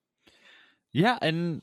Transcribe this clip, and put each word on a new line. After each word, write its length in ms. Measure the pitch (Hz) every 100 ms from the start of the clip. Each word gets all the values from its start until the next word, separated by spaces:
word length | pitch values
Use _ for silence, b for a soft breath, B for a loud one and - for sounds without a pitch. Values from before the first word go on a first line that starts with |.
| _ _ b b b b b b b
Yeah, 260 | 123 202 240
and, 400 | 160 165 170 151